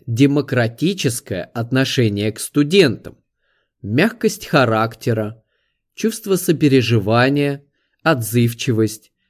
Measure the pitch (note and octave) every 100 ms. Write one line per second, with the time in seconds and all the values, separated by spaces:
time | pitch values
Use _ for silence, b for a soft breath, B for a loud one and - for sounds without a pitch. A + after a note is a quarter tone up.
0 | - A2+ C#3 C#3+ - B2+ A2+ A#2+ E3 F#3+
1 | C#3+ A#2 - F#2 - A#2 A#2 C3 C3 -
2 | A2+ G2+ G#2+ G2 - C#3+ D3 G3 D3+ G#2
3 | - - _ _ _ _ _ _ G2 A#2
4 | G#3+ - A3 - - D3+ A#2+ A2 A2+ -
5 | - A2 G#2 A#2 _ _ _ _ _ -
6 | A3 A3 G3 F#3 - D3 D3+ C3 A#2 A#2
7 | G2 A#2 B2+ C#3+ C#3+ C#3 _ _ _ _
8 | E3 C#3+ G#2+ A#2+ A#2 A#2 - A2 A2 -
9 | _ _